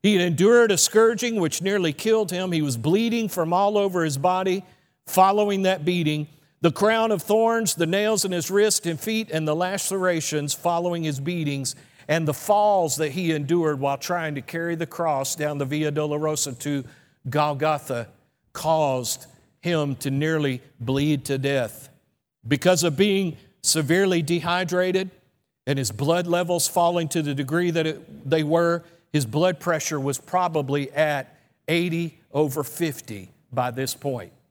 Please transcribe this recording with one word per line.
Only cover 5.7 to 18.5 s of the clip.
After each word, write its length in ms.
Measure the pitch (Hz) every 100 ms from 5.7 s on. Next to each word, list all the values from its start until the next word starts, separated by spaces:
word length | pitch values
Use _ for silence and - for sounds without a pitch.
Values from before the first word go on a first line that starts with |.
| 185 151
beating. 420 | 175 156 151 147 _ _ _
The 100 | 170
crown 400 | - 202 226 226
of 100 | 202
thorns, 540 | - 214 226 226 226 -
the 100 | 165
nails 400 | 196 214 214 196
in 60 |
his 180 | 180 -
wrist 360 | 196 214 - 175
and 120 | 160
feet, 300 | - 220 220
and 160 | 160 156
the 80 | 156
lacerations 1000 | 180 196 - 190 185 170 - 151 143
following 500 | - 175 170 175 170
his 160 | 160 135
beatings, 560 | 139 175 151 139 131 - - _ -
and 200 | 160 156
the 60 |
falls 640 | 143 - 208 208 196 165 131
that 160 | 156
he 200 | 147 170
endured 480 | 156 139 175 160 143
while 180 | 139 139
trying 380 | - 175 160 147
to 60 |
carry 340 | - 165 170 165
the 120 | 156
cross 480 | - 170 139 135 -
down 240 | 147 147
the 60 | 135
Via 260 | 151 151
Dolorosa 600 | 147 151 147 156 151 147
to 300 | 120 147 143 127 - _ _ 131
Golgotha 800 | 143 151 143 151 147 - 120 113 _ _ _ _